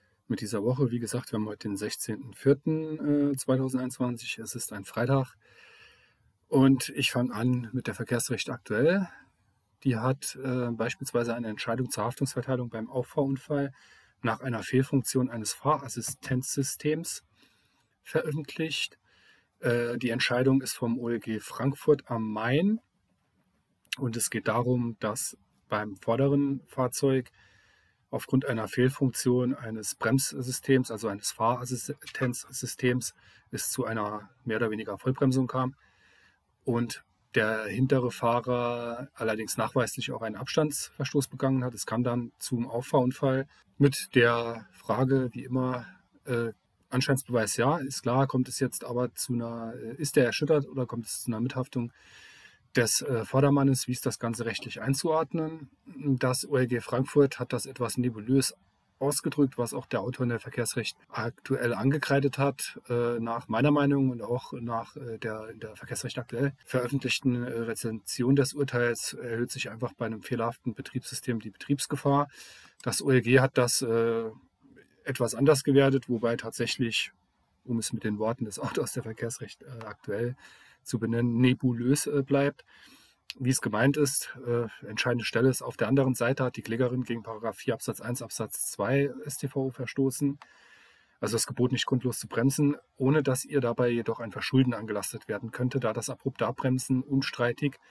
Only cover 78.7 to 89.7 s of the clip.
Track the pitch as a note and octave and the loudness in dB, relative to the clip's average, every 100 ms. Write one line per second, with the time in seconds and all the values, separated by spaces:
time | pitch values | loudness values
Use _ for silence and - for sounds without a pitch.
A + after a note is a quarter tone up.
78.7 | - C3+ - A2+ - A#2 - G#2+ - - | -4 -4 -6 -8 -6 -6 -8 -12 -16 -16
79.7 | A#2 A2 G#2 - G#2 A#2+ B2+ - - - | -14 -14 -12 -6 -4 -4 -6 -16 -20 -20
80.7 | _ - A#2 A2+ A#2 A#2+ A#2 B2+ - B2+ | _ -6 -4 0 2 2 6 4 6 2
81.7 | A#2 A#2+ D3 - D3 C3+ C#3 C#3+ - - | 0 2 2 2 0 2 2 2 -2 -20
82.7 | - - - - _ - - B2+ B2+ A2 | -20 -20 -20 -20 _ -16 -4 0 2 2
83.7 | G#2+ C3 C#3+ C#3 - - B2+ B2 A#2+ A2+ | 4 4 4 2 2 -4 -6 -2 0 -2
84.7 | - G#2+ A2 B2 A#2+ A2 A2+ C3 B2 B2 | -8 -10 -4 0 0 0 4 4 4 -2
85.7 | - G#2+ C#3 C3 B2 A#2+ C#3 B2+ - - | -2 2 4 4 2 2 2 -2 -4 -4
86.7 | A2+ B2 B2+ A#2+ A#2 A2 G#2+ A2+ - - | 0 0 0 -2 -4 -6 -8 -6 -6 -4
87.7 | A2+ - G#2+ A2+ A#2+ A#2 - G#2+ - - | -2 -2 -6 -4 -6 -6 -6 -4 -2 -4
88.7 | - G2+ C#3 C#3+ B3+ C#3+ - C3+ C#3+ C3 | -2 2 2 2 -2 -8 -6 -4 -2 -4